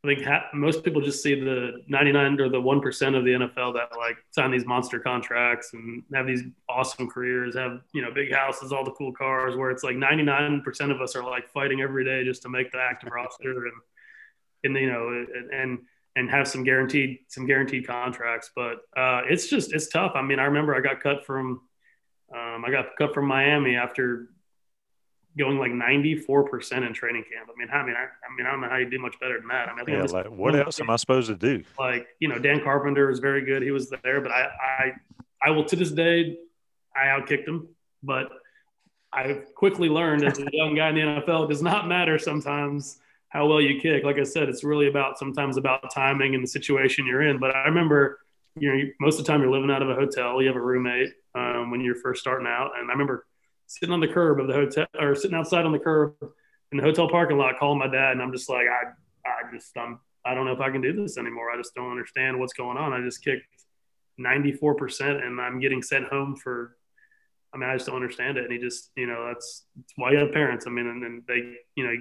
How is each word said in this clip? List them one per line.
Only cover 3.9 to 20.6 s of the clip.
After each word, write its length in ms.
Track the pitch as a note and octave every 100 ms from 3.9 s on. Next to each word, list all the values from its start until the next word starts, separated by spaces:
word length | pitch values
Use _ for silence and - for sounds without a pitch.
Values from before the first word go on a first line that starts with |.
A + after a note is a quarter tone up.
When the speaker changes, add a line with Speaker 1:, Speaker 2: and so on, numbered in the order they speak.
| A#2
Speaker 1:
like, 200 | A#2 A2+ _
sign 200 | - C3
these 140 | B2+ B2
monster 340 | B2 B2 A#2+
contracts 760 | B2+ B2 A#2+ A#2+ A#2+ A#2+ -
and 300 | A#2 A2+ A#2 -
have 140 | C3+ C3
these 160 | B2+ B2+ - -
awesome 400 | B2 C3 - B2
careers, 460 | B2+ B2 B2+ B2 B2+
have, 260 | B2+ B2 _
you 80 | D3
know, 80 | A#2+
big 200 | B2+ C#3
houses, 400 | C3+ C3+ - C3
all 120 | C#3
the 80 | C3
cool 220 | B2+ C3+
cars, 420 | B2+ C3+ C3 C3 B2+
where 160 | C3
it's 120 | B2+
like 120 | C3+ B2+
ninety-nine 680 | C#3 D#3 D3 C#3 D3 C#3+
percent 300 | C#3 - C#3+
of 100 | C3
us 140 | B2 B2+
are, 80 |
like, 260 | B2 B2 B2
fighting 320 | C#3+ C#3 C3+
every 240 | C3+ C3+ C3
day 180 | C3
just 200 | B2+ B2+
to 60 | B2+
make 220 | B2+ B2+
the 60 | B2+
active 320 | B2+ B2+ B2
<laughs> 60 | B2
roster 500 | B2+ - C3 B2+ A#2+
and, 80 | A#2 _ _ - - - _ _ _ C#3
and, 100 | C3+
you 160 | C3
know, 160 | A#2+ A#2
and, 440 | B2 A#2+ B2 B2
and, 280 | C3+ C3 B2 - _ _ C3
and 140 | B2
have 180 | C#3 C#3
some 160 | C3+
guaranteed, 560 | B2+ C3 C3 D3 C3+ B2+ _
some 200 | - C3
guaranteed 400 | C3+ C3+ C3+ B2
contracts. 640 | A#2+ B2 A#2+ A#2 A#2 - -
But, 260 | A#2+ A#2 - C3
uh, 260 | B2+ B2 B2+
it's 200 | F3+ -
just, 260 | C#4 -
it's 140 | D#3 D#3
tough. 240 | D#3+ F#3 C#3
I 60 |
mean, 160 | C3+ C3+
I 60 |
remember 320 | C#3 D3